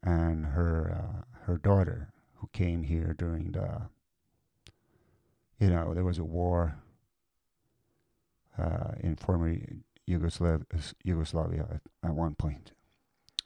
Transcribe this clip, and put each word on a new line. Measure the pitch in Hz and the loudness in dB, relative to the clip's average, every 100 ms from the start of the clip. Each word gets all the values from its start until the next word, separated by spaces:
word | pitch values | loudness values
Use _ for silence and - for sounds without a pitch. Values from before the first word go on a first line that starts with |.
and | 92 85 82 80 76 | 0 2 4 2 0
her, | 73 85 82 80 85 | 2 2 2 0 -2
uh, | 82 - - - - | -4 -6 -10 -8 -2
her | 85 | 0
daughter | 98 98 90 - - - _ - | 6 6 4 0 -8 -14 _ -16
who | - | -8
came | - 90 85 | -2 0 0
here | 76 82 82 78 | 0 0 0 -2
during | 85 82 - | -2 -2 -4
the, | - 92 - 110 - _ _ _ _ _ _ - _ _ _ _ _ _ _ _ - | -4 -4 -4 -8 -14 _ _ _ _ _ _ -20 _ _ _ _ _ _ _ _ 2
you | 98 | 4
know, | 85 82 | 4 2
there | 87 | 0
was | 90 85 | 0 0
a | |
war, | 82 85 87 87 85 78 - _ _ _ _ _ _ _ _ _ _ _ _ _ _ _ _ - | -2 0 2 2 2 -2 -12 _ _ _ _ _ _ _ _ _ _ _ _ _ _ _ _ -6
uh, | 82 82 - - | -4 -2 -4 -4
in | 87 78 | -4 -2
former | - 90 82 85 - - - _ - | 0 0 2 -2 -6 -12 -18 _ -2
Yugoslav-, | 87 82 - 85 80 - 82 73 - | 0 0 0 2 2 0 -6 -6 -6
Yugoslavia | - 82 78 82 78 78 76 | -2 0 0 -2 -2 -2 -4
at, | 78 - _ 85 | -6 -10 _ -4
at | |
one | 76 82 73 | 0 -2 -2
point. | 80 67 - - _ _ _ _ _ - | -4 -4 -10 -20 _ _ _ _ _ -12